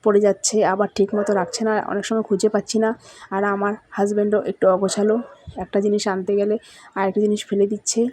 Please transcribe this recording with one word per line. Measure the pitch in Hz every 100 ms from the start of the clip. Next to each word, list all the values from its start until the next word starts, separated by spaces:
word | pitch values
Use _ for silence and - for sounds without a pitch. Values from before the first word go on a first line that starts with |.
পড়ে | 220 202
যাচ্ছে, | 208 196 - 214
আবার | 180 190 202
ঠিক | - 196
মতো | 208 208
রাখছে | 202 175 -
না, | 220 214 -
অনেক | 202 -
সময় | 226 214
খুঁজে | 190 214
পাচ্ছি | 208 - 220
না। | 220 240 - - -
আর | 190
আমার | 202 202 202 214 _
হাজব্যান্ডও | - 202 208 208 202 -
একটু | - 190
অগোছালো, | 185 190 202 208 226 - - - -
একটা | 180 202
জিনিস | 208 208 208
আনতে | 190 190 202
গেলে | 202 208 - - -
আরেকটা | 190 196 202
জিনিস | 208 208 -
ফেলে | 202 202
দিচ্ছে। | 214 - 226 240